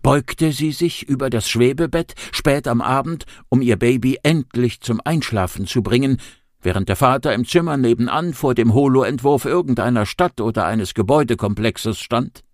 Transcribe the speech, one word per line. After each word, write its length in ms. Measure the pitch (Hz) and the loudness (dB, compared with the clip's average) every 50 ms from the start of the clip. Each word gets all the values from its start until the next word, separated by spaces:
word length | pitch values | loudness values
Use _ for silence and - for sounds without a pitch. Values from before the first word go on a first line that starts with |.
Beugte 500 | - 139 139 147 131 - - - 160 160 | 4 4 2 2 0 -4 -4 0 0 0
sie 200 | 139 127 151 156 | 0 0 -2 -4
sich 320 | 143 - 175 170 - - - | -2 -2 -2 -2 -2 -6 -4
über 260 | - 139 127 139 131 | -4 -4 -2 -2 -2
das 180 | 117 113 - | -2 -2 -2
Schwebebett 680 | - - 117 120 127 135 160 170 139 - 165 170 - - - - - | -2 2 4 4 4 4 2 -2 0 0 -4 -4 -4 -12 -18 -16 -10
spät 360 | - - - 151 139 143 - | -10 -2 0 0 0 2 0
am 140 | 139 120 120 | 0 0 0
Abend, 440 | - - 131 135 123 165 165 156 - - - - - - | 0 0 0 0 -2 -4 -8 -8 -10 -18 -20 -20 -6 0
um 120 | - 131 | 0 2
ihr 160 | 131 120 110 | 4 2 2
Baby 420 | - 120 120 131 123 107 131 135 - - | 4 4 2 2 2 2 0 -2 2 2
endlich 580 | 147 165 160 131 _ - 120 123 117 - _ | 2 2 2 0 _ -2 0 0 0 -2 _
zum 200 | - - 117 110 - | -4 -4 -4 -2 -2
Einschlafen 640 | 143 165 156 - - 117 104 92 87 - - 98 | -2 -2 -2 -2 -2 -2 -2 -2 -2 -4 -8 -8
zu 160 | - - 127 101 | -2 -2 -2 0
bringen, 360 | - 120 123 139 135 131 123 - - - _ _ _ _ _ | 0 0 0 2 0 0 -2 -4 -16 -20 _ _ _ _ _
während 280 | - 90 92 95 98 - | -4 -2 -2 -2 -2 -2
der 60 | 98 | 0
Vater 380 | - 143 127 131 135 - 151 110 | 2 2 2 2 2 0 -2 -2
im 120 | 110 123 | -2 -2
Zimmer 320 | - - 175 170 170 147 | 2 2 0 2 2 0
nebenan 560 | 139 127 117 120 117 120 123 - 151 170 175 151 | 0 2 2 2 2 0 -2 -2 -2 -2 -4 -6
vor 220 | - - 135 123 | -2 -2 0 2
dem 180 | 117 113 117 107 | 2 2 4 4
Holoentwurf 720 | 135 143 135 127 135 123 107 143 131 123 143 147 131 - | 4 4 4 4 4 2 2 -2 0 2 2 2 2 0
irgendeiner 600 | 135 143 131 120 131 123 - 92 120 123 113 104 | 0 -2 -2 0 0 -2 0 0 0 0 0 -2
Stadt 360 | - - - 180 180 _ - | -2 -2 -2 -2 -2 _ -4
oder 240 | 104 113 110 - 95 | -4 -2 -2 -2 -2
eines 280 | 82 110 110 107 - - | -2 -2 -2 -4 -4 -4
Gebäudekomplexes 1040 | - 101 95 139 151 147 113 117 - 110 101 104 104 107 113 - - - 113 104 - | -4 0 2 2 2 2 0 -2 -2 -2 -4 -2 0 -2 -2 -2 -2 -6 -6 -6 -6
stand? 440 | - - 117 117 135 - _ - - _ | -6 -4 -2 -2 -2 -4 _ -20 -20 _